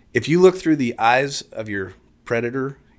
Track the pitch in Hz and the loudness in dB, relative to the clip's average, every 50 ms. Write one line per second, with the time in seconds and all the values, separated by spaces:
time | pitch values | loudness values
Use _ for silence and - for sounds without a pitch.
0 | _ _ - 117 110 139 160 180 180 185 180 185 - 165 156 147 131 120 113 - | _ _ -4 -4 -2 0 2 6 6 4 4 2 0 0 0 2 0 -2 -2 0
1 | 110 117 123 131 143 139 139 - - - - 117 110 107 101 98 95 92 - - | 2 4 4 4 2 -2 -6 -10 -12 -10 -12 -10 -8 -6 -6 -6 -6 -8 -12 -18
2 | _ _ _ _ _ - 120 113 120 120 123 135 131 139 143 - _ _ _ | _ _ _ _ _ -4 -2 -2 -2 -4 -4 -6 -6 -6 -8 -12 _ _ _